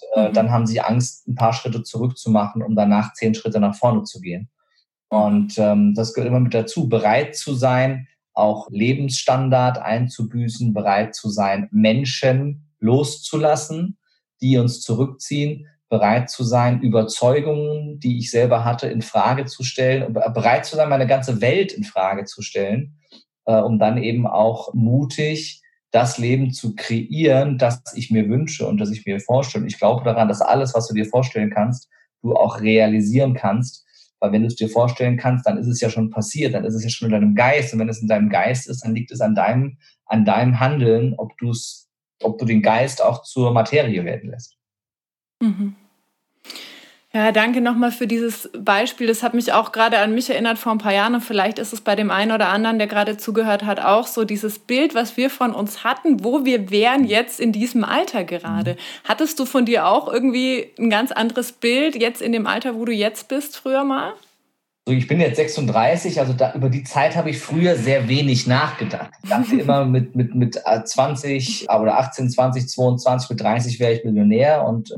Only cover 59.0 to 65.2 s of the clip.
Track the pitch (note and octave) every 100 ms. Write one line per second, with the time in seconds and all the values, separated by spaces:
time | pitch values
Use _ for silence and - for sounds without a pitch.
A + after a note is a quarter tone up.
59 | - G#3+ D#4 - B3+ C4+ A#3 A3+ E3 G#3+
60 | - B3 C4 B3 C4 B3 - - A3+ G#3
61 | B3+ - A3+ A#3+ A#3+ - A#3 B3+ D#4 C4+
62 | A#3 A#3+ A#3 A#3 G3+ A3+ B3+ A3+ A#3 G#3+
63 | G#3 G#3 - C4 D4 - C4 C4+ C#4 C4+
64 | E4 G#4+ _ _ _ _ _ _ - C3
65 | - D#3